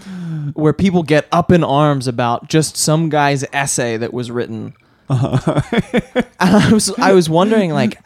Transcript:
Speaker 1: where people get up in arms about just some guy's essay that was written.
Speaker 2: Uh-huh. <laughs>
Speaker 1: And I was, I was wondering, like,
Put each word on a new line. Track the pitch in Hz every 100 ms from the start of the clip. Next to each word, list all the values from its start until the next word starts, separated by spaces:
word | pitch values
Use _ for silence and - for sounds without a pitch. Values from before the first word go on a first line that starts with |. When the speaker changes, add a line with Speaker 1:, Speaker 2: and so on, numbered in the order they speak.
| 190 185 170 156 147
Speaker 1:
where | 156 156
people | 151 190 180
get | 156 151 -
up | 165 170
in | 175
arms | 143 139 151 139 127
about | 117 120 120 -
just | 160 147 -
some | - 156 165
guy's | 147 143 139 135
essay | 139 135 - 117 110
that | 117
was | 123 120
written. | 120 - 110 107 - _ _ -
Speaker 2:
Uh-huh. | 127 135 139 - 147 -
<laughs> | 233 - 247 - 247 - -
Speaker 1:
And | 180 202
I | -
was, | 214 202 -
I | 185
was | 190 160
wondering, | 160 202 220 180
like, | 147 202 -